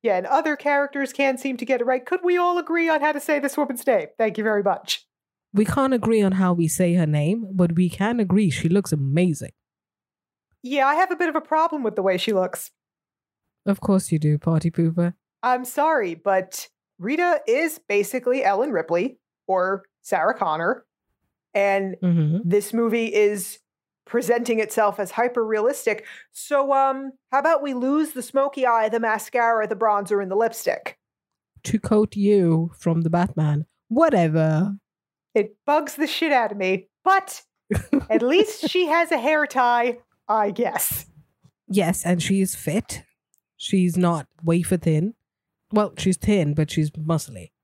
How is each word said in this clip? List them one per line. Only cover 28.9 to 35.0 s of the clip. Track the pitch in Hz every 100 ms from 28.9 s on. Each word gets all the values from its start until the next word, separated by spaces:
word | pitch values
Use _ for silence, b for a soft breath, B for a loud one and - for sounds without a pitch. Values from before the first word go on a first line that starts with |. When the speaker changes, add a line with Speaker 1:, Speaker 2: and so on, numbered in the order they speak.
| 233
Speaker 1:
mascara, | 226 214 - 240 233 226 214
the | 214
bronzer, | 226 208 202 202
and | 196
the | 196
lipstick? | 226 226 - - - - _ _ _ _ _ _
Speaker 2:
To | - 214
quote | - 214 214 208
you | 202 202 175 165 165 -
from | 175 165
the | 165
Batman, | 170 180 - 151 147 156 _ _
"Whatever." | 233 330 233 165 156 156 156 196 202 _ _